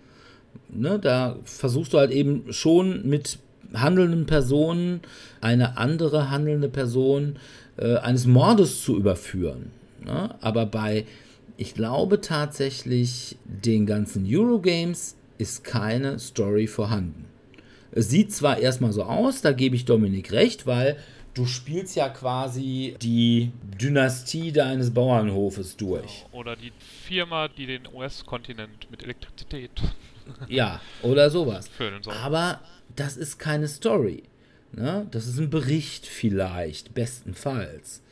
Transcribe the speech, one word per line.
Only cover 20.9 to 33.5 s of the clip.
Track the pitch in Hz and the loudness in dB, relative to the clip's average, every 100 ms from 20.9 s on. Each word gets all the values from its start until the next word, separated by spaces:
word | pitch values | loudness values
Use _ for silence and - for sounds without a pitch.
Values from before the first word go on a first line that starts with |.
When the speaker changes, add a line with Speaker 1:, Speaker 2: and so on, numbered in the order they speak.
| 151 - - - | 0 -10 -20 -12
Speaker 1:
du | 127 123 | -4 -2
spielst | - - 170 190 175 | -4 -6 -6 -4 -2
ja | 135 | -2
quasi | 127 127 127 131 123 135 131 131 - | -2 -4 -2 -4 -4 -4 -4 -6 -4
die | 117 117 117 120 120 - 98 95 | 0 4 4 4 2 -6 -12 -4
Dynastie | 135 143 131 127 - 160 165 | 0 4 2 0 -6 -6 0
deines | 147 131 131 120 | 2 2 2 2
Bauernhofes | 117 127 120 104 98 101 101 87 - | 2 4 4 4 2 0 -2 -10 -8
durch. | 98 85 - - - | -4 -4 -6 -16 -18
Speaker 2:
Oder | 123 120 117 | -14 -12 -12
die | 120 110 | -14 -20
Firma, | - - - 180 175 165 151 | -20 -18 -6 -4 -2 -4 -4
die | - 127 | -6 -8
den | 127 - | -10 -12
U-S-Kontinent | 127 135 - - 123 120 113 107 107 - | -10 -10 -10 -10 -10 -10 -14 -14 -18 -20
mit | 117 | -16
Elektrizität | 117 - - - - 143 123 - - - - - - - 127 | -14 -14 -16 -16 -12 -12 -12 -4 -2 -4 -12 -20 -20 -16 -4
Speaker 1:
Ja, | 127 107 80 - - | 0 0 -2 -14 -4
oder | 120 135 147 | 2 6 6
sowas. | 175 143 92 - | 4 -2 -4 -10
Speaker 2:
Für | - 107 | -6 -6
den | 101 | -6
Sommer. | 110 107 | -10 -8
Speaker 1:
Aber | 135 160 175 - - - - - | -2 0 -2 -4 -12 -20 -14 -8
das | 139 - | -8 -8
ist | - - | -10 -8
keine | 156 | -4